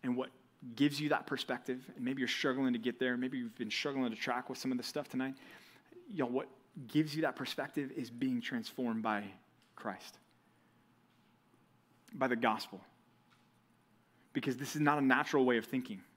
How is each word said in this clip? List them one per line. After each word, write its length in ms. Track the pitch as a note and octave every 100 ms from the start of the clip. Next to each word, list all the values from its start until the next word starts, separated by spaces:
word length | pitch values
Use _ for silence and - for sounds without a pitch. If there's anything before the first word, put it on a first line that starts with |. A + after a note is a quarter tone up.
And 120 | B2+ B2
what 140 | B2+ - - _ B2+ A#2
gives 260 | D3 C#3+
you 80 | D3+
that 160 | C#3+ -
perspective, 640 | C#3 - B2 - B2+ B2+ F#3
and 100 | B2+
maybe 160 | C#3
you're 60 | B2
struggling 460 | - D3 C3 C3+
to 60 | A#2+
get 200 | A#2+ A#2
there, 180 | B2+ B2
maybe 220 | B2+ C3
you've 160 | A#2 A2
been 160 | G#2+
struggling 400 | - D3 C#3 B2+
to 40 | A2
track 340 | - B2 -
with 100 | B2+
some 120 | C3+
of 60 | B2+
the 60 |
stuff 260 | - - C#3+
tonight, 260 | C3 C3 C3+ - - - - _ - D#4+
y'all, 180 | G3 B2
what 180 | B2+ - - _ - B2
gives 280 | D3+ D#3 D3
you 80 |
that 120 | D#3 B2+
perspective 560 | B2+ - C#3 - C3+
is 180 | - A#2
being 280 | A#2+ C3 B2
transformed 640 | A#2 B2 A2 - B2 A2+
by 320 | A2 G#2 G2+ F#2+ _ _ _ -
Christ, 440 | A2+ F#2 - - _ _ _ _ _ _ _ _ _ _ _ _ _ _ _ _ _ _ -
by 140 | - C3
the 80 | A#2+
gospel. 500 | A#2 G#2+ - F#2+ - _ _ _ _ _ _ _ _ _ _ _ _ _ _
Because 260 | - C3 B2
this 180 | C#3+ D#3
is 60 |
not 180 | D3+ D3+
a 20 |
natural 420 | C3+ B2+ D3 D3
way 140 | B2+ A#2+
of 80 | G#2
thinking. 380 | C3+ B2 G2 -